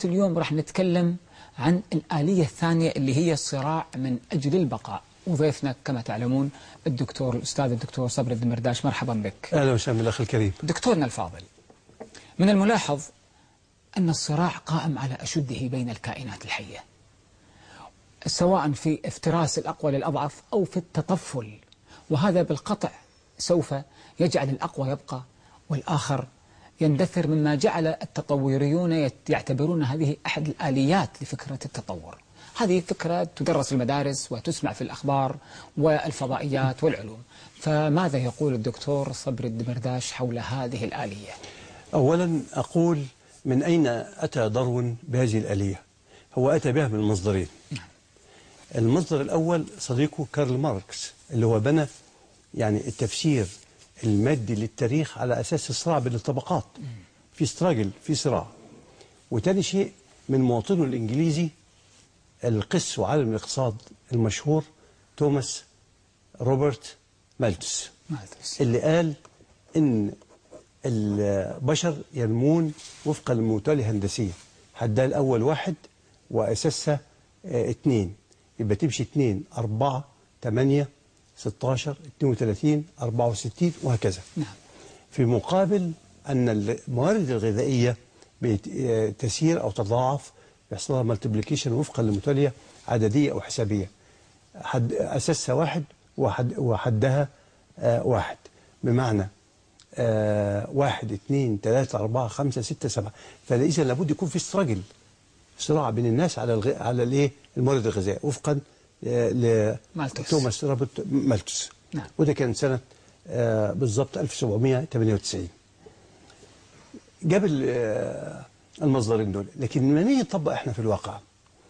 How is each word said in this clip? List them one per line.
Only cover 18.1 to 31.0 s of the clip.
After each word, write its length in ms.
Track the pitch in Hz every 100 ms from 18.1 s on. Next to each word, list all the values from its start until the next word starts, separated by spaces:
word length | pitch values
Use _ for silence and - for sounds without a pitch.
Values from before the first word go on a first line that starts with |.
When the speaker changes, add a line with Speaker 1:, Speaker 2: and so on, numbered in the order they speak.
| - -
Speaker 1:
سواء 460 | - 175 190 147
في 280 | 139 160 151 -
افتراس 540 | - - 165 156 -
الأقوى 320 | - 160 151
للأضعف 520 | 139 165 139 143 - -
أو 120 | 226 180
في 120 | -
التطفل، 760 | 170 - 151 185 - 135 107 107 _ _ _ - -
وهذا 320 | 151 196 180
بالقطع 480 | 165 147 - 208 - - - _ _ -
سوف 380 | - 175 - 139 147 - - -
يجعل 300 | 175 - 139
الأقوى 400 | 131 165 - 135
يبقى 340 | 143 - 131 127 _ - - -
والآخر 580 | 147 - 156 - 135 131 _ _ - - -
يندثر، 460 | 156 143 180 - 156
مما 280 | 156 151 147
جعل 320 | 170 165 160
التطوريون 1040 | 160 165 - - 143 135 135 143 160 180
يت-، 380 | 160 143 - -
يعتبرون 540 | 143 - 131 151 175
هذه 320 | 139 147 147 151 147
أحد 220 | 156 156
الآليات 640 | - 160 135 135 190